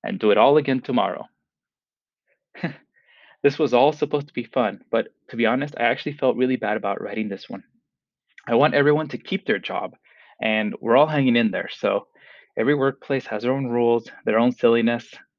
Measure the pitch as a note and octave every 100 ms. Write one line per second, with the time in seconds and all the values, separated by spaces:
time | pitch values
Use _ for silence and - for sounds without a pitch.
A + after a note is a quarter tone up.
0 | - G2 G#2+ G2+ B2 D3 C#3 C3 - A#2+
1 | F#2+ - - _ _ _ _ _ _ _
2 | _ _ _ _ _ - E3 D3 _ _
3 | _ _ - _ C#3+ C#3 D3 B2 C#3 D3
4 | D3 D3 D3 - A#2 - A2 G2+ _ A2+
5 | - _ _ A2+ A2 B2+ D3 - A#2 B2
6 | - C#3+ C3 A#2 B2+ B2+ G#2+ G#2+ G2+ G2
7 | G2+ G#2 G#2+ G2 - G2 _ _ _ _
8 | _ _ _ - - A#2+ D3 - C#3+ D3+
9 | D3+ A#2+ - F#3+ - G2+ - G2 F2+ _
10 | _ _ _ _ A2 A2 G#2 - A2+ A#2+
11 | D3+ D3+ C3 A#2+ A2+ F#2 - - G2+ G2+
12 | - _ - - _ - A2+ D3 C3+ C3+
13 | - C3+ - G#2+ A#2+ C3+ C3 A#2+ A#2 A#2
14 | A2+ - - A2 A#2+ B2 A#2+ A#2 A2+ A#2+
15 | - - -